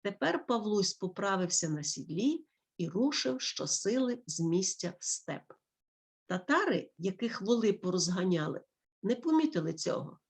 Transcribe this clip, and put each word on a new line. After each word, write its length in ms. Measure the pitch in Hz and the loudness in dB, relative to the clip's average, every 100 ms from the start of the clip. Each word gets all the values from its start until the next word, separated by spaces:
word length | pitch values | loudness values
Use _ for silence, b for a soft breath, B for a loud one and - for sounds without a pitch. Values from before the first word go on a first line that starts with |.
Тепер 440 | 202 196 302 339 - | -6 -2 0 0 0
Павлусь 480 | 233 214 208 190 | 0 2 2 2
поправився 720 | - 185 190 202 190 175 - 165 | -2 -6 -2 0 0 2 0 0
на 140 | 151 | -2
сідлі 600 | 147 - - 160 262 320 b b _ - | -4 -8 -6 0 0 0 b b _ -6
і 120 | 165 | -4
рушив 520 | 180 277 - 262 254 | 0 0 2 -2 -2
щосили 800 | - - 139 - 196 247 254 240 - | -4 -6 -4 -2 0 2 0 -2 -8
з 140 | 160 | -2
місця 540 | 165 175 185 - 175 - | 2 2 0 -4 -8 -6
в 60 | |
степ. 380 | - - - - _ - _ _ _ _ _ _ _ | -6 -6 -6 -10 _ -20 _ _ _ _ _ _ _
Татари, 640 | 185 - 311 381 180 - - | -6 2 4 4 0 -2 -4
яких 440 | 185 190 233 - | -4 -2 -4 -4
воли 300 | 190 240 220 | 2 4 4
порозганяли, 880 | 196 180 180 170 180 185 170 156 - - _ _ _ | 2 0 0 0 0 2 2 0 -4 -10 _ _ _
не 120 | 196 | -2
помітили 600 | 240 320 311 311 180 156 | 0 4 4 4 2 -2
цього. 440 | 160 160 - 143 - | -2 -2 -2 -4 -14